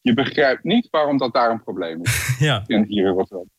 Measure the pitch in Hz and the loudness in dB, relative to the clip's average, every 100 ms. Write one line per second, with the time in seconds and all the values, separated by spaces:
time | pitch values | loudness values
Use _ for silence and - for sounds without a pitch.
0 | 131 117 135 - 139 120 160 226 - 160 | 2 2 0 2 0 0 0 0 0 0
1 | 147 139 127 127 120 113 - 92 85 82 | 0 0 0 2 2 0 -6 -8 -6 -4
2 | 87 - - 127 151 113 98 110 104 104 | -4 -2 -2 0 0 0 0 0 0 2
3 | 95 92 95 95 90 | 2 0 -2 -8 -14